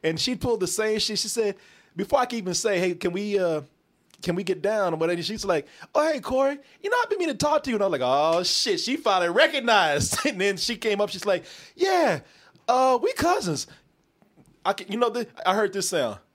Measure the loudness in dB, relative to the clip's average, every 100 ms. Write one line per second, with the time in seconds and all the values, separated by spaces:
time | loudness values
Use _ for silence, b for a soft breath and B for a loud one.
0 | -2 -2 -4 -2 -2 -2 -2 -2 0 0
1 | -2 -4 -4 -2 -2 -4 b b b -8
2 | 0 0 2 -2 -4 -2 0 2 0 0
3 | -2 -2 -2 0 0 -2 -6 _ _ _
4 | _ _ -4 -2 -2 -2 0 0 0 0
5 | -2 -2 -4 -6 -2 -2 -2 B B 0
6 | 0 -2 -2 0 0 -2 b b -2 0
7 | 0 -2 -2 0 2 2 0 0 0 0
8 | 2 2 4 2 0 0 0 -2 -2 -2
9 | 2 2 2 4 4 2 4 4 4 2
10 | 0 -2 -2 0 -2 0 -4 -2 -2 0
11 | -2 -2 0 -2 -2 B B -2 2 4
12 | 2 0 -4 b b b 0 4 4 4
13 | 0 0 0 2 0 -4 -6 B B _
14 | _ _ _ _ -20 _ -4 -4 -4 -2
15 | 0 0 -8 -4 0 2 0 -2 -2 0
16 | -2 -4 _